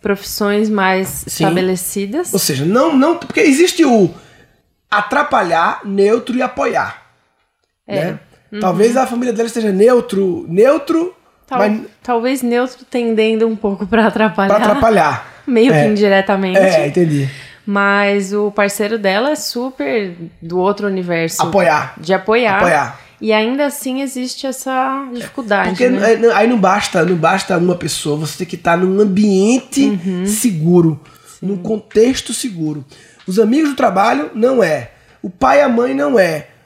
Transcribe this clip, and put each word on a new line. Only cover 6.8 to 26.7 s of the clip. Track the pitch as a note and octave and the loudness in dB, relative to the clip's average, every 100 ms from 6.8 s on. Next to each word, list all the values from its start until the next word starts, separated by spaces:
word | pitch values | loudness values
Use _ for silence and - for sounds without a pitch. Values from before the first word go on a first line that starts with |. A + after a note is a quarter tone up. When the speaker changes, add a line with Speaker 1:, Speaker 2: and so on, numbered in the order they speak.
| - - _ _ _ _ _ _ _ _ - | -4 -10 _ _ _ _ _ _ _ _ -6
Speaker 1:
É. | G3+ E3+ | -4 -4
Speaker 2:
né? | D3 _ _ _ | -6 _ _ _
Speaker 1:
Uhum. | G#3 | -4
Speaker 2:
Talvez | F#3+ E3+ A3+ B3 | -2 2 2 2
a | C4 | -2
família | A#3+ B3 | -2 -2
dela | G#3+ A#3 | -2 -4
esteja | A#3 G#3+ | -2 -2
neutro, | F#3+ A3+ B3 A#3+ G3 F#3+ F3 - | 4 4 4 0 -2 -2 -4 -4
neutro, | E3+ B3+ D4+ - E4 F4+ - _ _ _ | 2 4 2 0 -2 -2 -10 _ _ _
Speaker 1:
Tal-, | C4 | -2
Speaker 2:
mas | G#3 G#3+ - _ | 0 -2 -8 _
Speaker 1:
talvez | - A#3+ B3 C4+ | -4 -2 -2 -2
neutro | A#3+ A#3+ B3+ - - | -2 -2 -2 -8 -8
tendendo | B3+ A#3 A3 A3 A3 A3+ | -4 0 0 0 2 0
um | G#3+ | -2
pouco | G#3 G3 G3+ | -4 -4 0
pra | A#3 G#3+ | 2 2
atrapalhar. | G#3+ A3 G#3+ G3 G#3 | 2 0 0 2 2
Speaker 2:
pra | |
atrapalhar. | G#3+ C4+ A#3 G3+ D3+ B2+ - - | 2 2 4 4 2 -2 -12 -14
Speaker 1:
<laughs> | - | -2
Meio | A#3 B3+ | 4 4
Speaker 2:
É. | D#3 | 4
Speaker 1:
que | A3 | 2
indiretamente. | G#3 G3+ G3 G3 G3 F#3+ F#3+ | 2 4 2 2 0 2 2
Speaker 2:
É, | F#3+ D#3+ D3 | 4 2 0
entendi. | E3 E3 C#3+ C3+ - - - - | 0 2 0 -2 -8 -20 -14 -4
Speaker 1:
Mas | G3+ G3+ G3+ G3+ G3+ F#3+ | 0 2 2 2 0 -2
o | G#3 G#3 | -2 -2
parceiro | G#3 G3+ G3+ G#3 A3+ | 0 -2 0 -4 -2
dela | G3 G3 C4+ | 0 0 0
é | D4 | -4
super | - A#3+ B3+ B3+ C#4+ B3 G3 F3 E3 - | -6 -6 -8 -6 -4 -4 -4 -10 -16 -16
do | E3 F3+ | -6 -2
outro | F#3 G3+ G#3 | 0 -2 -4
universo. | F#3+ F3 E3 E3 - | -4 -2 -2 -2 -2
Speaker 2:
Apoiar. | D#3+ G3 F3 D3+ C3+ - | 0 2 2 0 -2 -12
Speaker 1:
De | D#3+ | -4
apoiar. | F#3+ F#3+ A3+ A#3 G3 | -2 2 0 2 2
Speaker 2:
Apoiar. | F3 D3+ B2+ - - _ | 2 2 -2 -10 -20 _
Speaker 1:
E | A3 | 0
ainda | G#3+ A3 C4+ C#4+ | 0 0 -2 -2
assim | - C4 C4 | -4 -6 -6
existe | C#4 B3+ B3+ - C4+ | -6 -6 -8 -8 -8
essa | C4 C4 C4 C4 C4+ C4+ | -8 -6 -2 -2 -4 -8
dificuldade, | A#3+ - - A3+ G3 F#3 | -12 -10 -10 -2 0 0
Speaker 2:
Porque | F#3+ B3 | 0 0
Speaker 1:
né? | B3 G#3+ | 2 2
Speaker 2:
aí, | A3 A#3 | 4 2
aí | G3+ A3+ | 4 2
não | A#3+ | 4
basta, | F#3 | 2